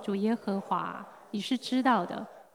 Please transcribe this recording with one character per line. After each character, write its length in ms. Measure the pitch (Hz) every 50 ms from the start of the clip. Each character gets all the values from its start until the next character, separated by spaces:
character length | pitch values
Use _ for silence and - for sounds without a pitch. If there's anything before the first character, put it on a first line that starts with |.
| -
，‘主 100 | 214 196
耶 180 | 196 208 220 233
和 240 | 226 - 208 196 196
华， 480 | - - 185 170 165 175 - - 196 - - - - -
你 80 | - 208
是 180 | 196 - 254
知 240 | 240 - - 254 262
道 240 | 240 262 240 196 175
的。’ 220 | - - 196 220 - - - - -